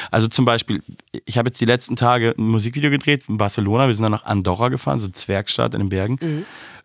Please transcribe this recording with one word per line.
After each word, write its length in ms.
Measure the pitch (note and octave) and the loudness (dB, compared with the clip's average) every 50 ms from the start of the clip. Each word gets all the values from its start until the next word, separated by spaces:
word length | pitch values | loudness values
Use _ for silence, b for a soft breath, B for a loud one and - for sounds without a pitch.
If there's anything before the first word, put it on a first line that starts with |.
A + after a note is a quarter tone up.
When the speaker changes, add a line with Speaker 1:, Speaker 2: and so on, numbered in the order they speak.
| B B | B B
Speaker 1:
Also 180 | - A2 A2 A2+ | 2 2 2 2
zum 180 | - - B2+ | 2 2 4
Beispiel, 360 | A#2+ A#2 A2+ - - G#2+ - - - - - - _ - - - | 4 2 2 0 -2 -4 -6 -6 -12 -20 -20 -16 _ -14 -12 -10
ich 100 | - - | -2 -2
hab 80 | B2 A#2 | 0 0
jetzt 160 | B2+ - - | 0 0 0
die 60 | A#2+ | 2
letzten 280 | A2+ B2 B2+ - - B2+ | 2 2 2 0 -4 -2
Tage 400 | - A#2+ A#2+ B2 A#2+ A#2 A2+ - - | 2 2 2 4 4 2 0 0 0
ein 100 | A2 A2+ | 2 2
Musikvideo 420 | A2+ A2 G2+ A#2+ B2 D3 D3 D3 | 2 2 0 -2 -2 0 0 0
gedreht 340 | C#3 C#3 - D3+ D3 C3+ - - | 0 0 2 0 0 0 0 -4
in 80 | G#2+ | -2
Barcelona. 500 | G#2+ G#2 G2+ - - G2+ G2 G#2+ B2 C3+ | 0 0 0 0 0 0 2 2 4 4
Wir 60 | C3 A2 | 2 2
sind 100 | G#2 A2+ | 2 0
dann 80 | G#2+ | 0
nach 120 | G#2+ A2 - | 0 -2 -2
Andorra 460 | - G#2+ G2+ F2+ F#2+ F2+ G2 A#2+ B2+ | -2 0 0 2 0 0 0 0 0
gefahren, 280 | C3 B2+ - C#3 C#3 A#2+ | -2 -2 -2 -2 -2 -2
so 100 | G#2 F#2+ | -4 -6
Zwergstaat 680 | F#2 - - - G2 G2 G#2 - - - A#2 A#2 A2+ | -8 -8 -4 -4 -4 -2 -2 -4 -2 -2 -2 -2 -2
in 60 | G#2+ | -2
den 80 | G2+ F#2+ | -2 -2
Bergen. 260 | F#2+ F#2+ F#2+ G#2+ C3 - | -2 -2 -2 -2 -4 -4
Speaker 2:
Mhm. 260 | E3+ E3 D3+ D3+ G3 B B B B B B B | -4 -4 -4 -6 -8 B B B B B B B